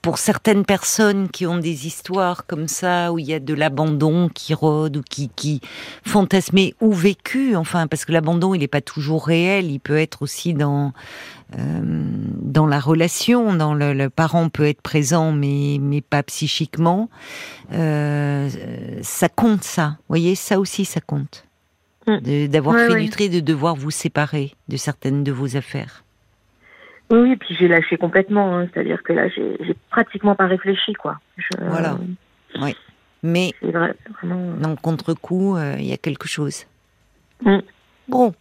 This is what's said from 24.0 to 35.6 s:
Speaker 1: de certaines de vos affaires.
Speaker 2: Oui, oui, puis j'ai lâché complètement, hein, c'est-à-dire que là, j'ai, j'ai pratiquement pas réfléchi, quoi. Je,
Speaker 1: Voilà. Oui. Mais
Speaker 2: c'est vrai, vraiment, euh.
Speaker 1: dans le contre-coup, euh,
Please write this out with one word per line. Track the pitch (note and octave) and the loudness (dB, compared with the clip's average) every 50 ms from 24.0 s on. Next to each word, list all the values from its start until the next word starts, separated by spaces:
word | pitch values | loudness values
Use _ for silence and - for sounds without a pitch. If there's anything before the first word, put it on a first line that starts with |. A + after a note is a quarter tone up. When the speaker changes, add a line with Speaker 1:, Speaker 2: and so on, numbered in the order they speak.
| - E3 _ D3 D3 C#3+ - D3+ C#3 C#3+ - _ _ | -4 -2 _ 0 0 0 0 -4 -4 -4 -8 _ _
Speaker 1:
de | - C#3 | -8 -8
certaines | C3 - D3+ C#3+ _ - C3+ C3+ C#3+ C#3+ | -4 -4 -6 -6 _ -2 -2 0 0 0
de | C#3 | 0
vos | C#3 B2 C#3 C3+ A#2+ | -2 -2 -4 -4 -4
affaires. | C#3 B2+ - - C#3 A2+ C3 - - _ _ _ _ _ _ _ _ _ _ _ _ _ _ - - - - - - _ _ | -4 -6 -6 -8 -10 -10 -10 -16 -20 _ _ _ _ _ _ _ _ _ _ _ _ _ _ -20 -20 -20 -20 -20 -20 _ _
Speaker 2:
Oui, | A3+ A3+ | 6 6
oui, | A#3+ B3+ C4 | 8 6 4
puis | G3+ - - F3 - | 2 -2 -10 0 2
j'ai | F3+ | 4
lâché | E3+ E3+ E3 D#3+ - F3 | 6 6 4 4 2 0
complètement, | E3 F3+ E3 - F#3+ F#3+ G3 G#3 G#3 G3+ F#3+ F3+ | 0 0 2 2 2 2 4 2 2 2 2 2
hein, | F3 F3 F3 - | 0 -2 -2 -4
c'est-à-dire | E3+ - E3 E3 F3 - | -4 -2 -2 -2 -4 -2
que | - E3+ | -2 0
là, | - - | 2 2
j'ai, | F#3 - - - - - - | 0 -2 -4 -4 -4 -4 -6
j'ai | - F3 F3 - _ _ | -4 -4 -4 -6 _ _
pratiquement | - A#3+ A3+ - - G3 - G#3 G3+ | 0 0 0 0 -2 0 2 2 4
pas | F#3+ F#3+ | 4 4
réfléchi, | F3+ F#3+ F#3 - G3 G3 G3 - - G#3 | 2 2 0 0 -2 -2 0 -2 -4 -6
quoi. | - - D3+ D3+ D#3 _ _ _ | -6 -8 -10 -10 -10 _ _ _
Je, | - F3 - - - - | -12 -10 -8 -8 -6 -4
Speaker 1:
Voilà. | F3 - D#3+ E3 D#3 C#3 - F3 F3+ F3+ - _ _ _ _ _ _ - B2 | -2 -2 0 0 -2 -2 -4 -6 -8 -10 -12 _ _ _ _ _ _ -8 -6
Oui. | C3+ C#3+ - - _ _ _ _ _ _ _ _ | -4 -4 -6 -8 _ _ _ _ _ _ _ _
Mais | - E3 E3+ F3 F#3 F3+ - - | -2 0 2 2 2 0 -2 -4
Speaker 2:
c'est | - F3 | -6 -4
vrai, | E3 E3+ E3 F3 - _ _ - G#3+ - | 0 0 0 -2 -2 _ _ -20 -16 -10
vraiment, | - F3 F3+ F#3 F3+ F3+ E3 | -6 -6 -4 -4 -4 -6 -4
euh. | - | -4
Speaker 1:
dans | D3 D#3+ | -2 -4
le | D#3 | -4
contre-coup, | - - E3 E3 D3+ - - E3 - - - F3+ F#3 F#3+ G3 F#3+ | -2 -2 -2 -2 -2 -2 -4 -6 -6 -4 -4 -2 0 0 0 0
euh, | E3+ | 0